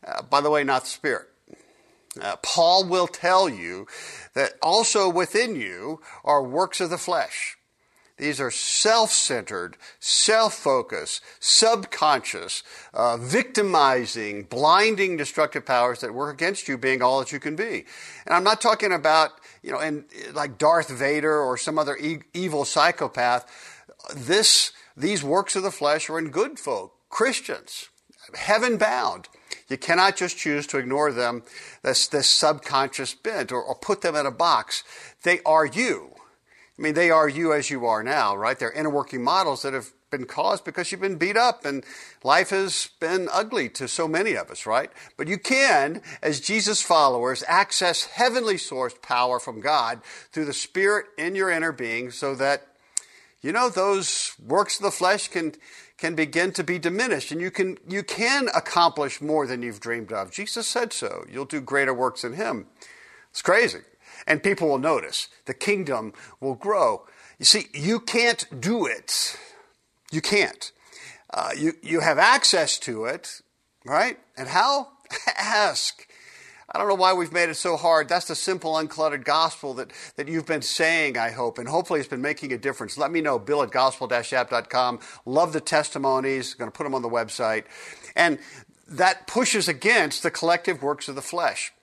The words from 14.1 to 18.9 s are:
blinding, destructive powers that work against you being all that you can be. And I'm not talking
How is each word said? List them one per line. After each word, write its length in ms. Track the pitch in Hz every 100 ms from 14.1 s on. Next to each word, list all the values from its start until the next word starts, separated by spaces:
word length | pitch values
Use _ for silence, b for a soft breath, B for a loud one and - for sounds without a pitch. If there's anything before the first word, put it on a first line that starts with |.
| 117 104 104
blinding, 760 | 101 123 151 180 220 202 190 170
destructive 480 | 143 - 151 147 -
powers 340 | 123 123 120
that 140 | 120
work 200 | 117 147
against 360 | 135 170 196 -
you 80 | 131
being 240 | 131 131
all 180 | 123 135
that 140 | 127
you 60 | 143
can 180 | 151 156
be. 260 | 226 131 - B B B -
And 80 |
I'm 120 | 170 190
not 160 | 220
talking 320 | 240 220 208